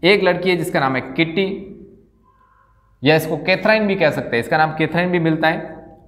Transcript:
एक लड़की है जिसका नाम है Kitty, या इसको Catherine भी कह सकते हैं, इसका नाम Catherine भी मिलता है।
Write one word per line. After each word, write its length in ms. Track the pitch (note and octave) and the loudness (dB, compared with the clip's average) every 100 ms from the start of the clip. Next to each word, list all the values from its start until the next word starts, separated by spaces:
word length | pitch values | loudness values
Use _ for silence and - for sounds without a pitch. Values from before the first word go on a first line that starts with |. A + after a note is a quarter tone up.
एक 180 | E3+ G3+ | 4 4
लड़की 280 | F#3 F3 F#3 | 2 0 0
है 60 | F3 | -2
जिसका 240 | D#3 E3+ | -2 -2
नाम 140 | C3+ | 0
है 60 | C3 | -2
Kitty, 680 | B2+ - D#3+ G3+ F#3+ - - - - - _ _ _ _ _ _ _ _ _ _ | -6 -2 -2 0 -2 -4 -12 -18 -20 -20 _ _ _ _ _ _ _ _ _ _
या 120 | C3 D#3 | 2 2
इसको 200 | E3 D#3+ | 2 -4
Catherine 500 | - F#3 G#3+ A3 G#3 | -2 0 2 2 2
भी 80 | |
कह 160 | G3 D#3 | 2 0
सकते 260 | C#3+ - A#2 | 0 -2 -2
हैं, 80 | |
इसका 140 | A#2 D#3+ | 0 0
नाम 160 | D#3 D3 | 0 0
Catherine 320 | D#3 F3 F3+ | -2 0 0
भी 100 | F3+ | 0
मिलता 300 | E3 D#3 D#3+ | 0 2 0
है। 340 | F3 - - - - | 0 -8 -16 -20 -20